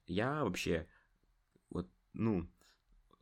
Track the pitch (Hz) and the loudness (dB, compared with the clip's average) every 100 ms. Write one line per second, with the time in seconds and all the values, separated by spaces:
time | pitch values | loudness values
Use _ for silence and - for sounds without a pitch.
0 | - 87 123 151 120 90 - 85 78 - | -4 0 0 0 0 0 0 0 -2 -14
1 | _ _ _ _ _ _ - 87 90 _ | _ _ _ _ _ _ -8 -6 -6 _
2 | _ - 110 95 80 _ - _ _ - | _ 0 2 2 -2 _ -20 _ _ -20
3 | _ - | _ -20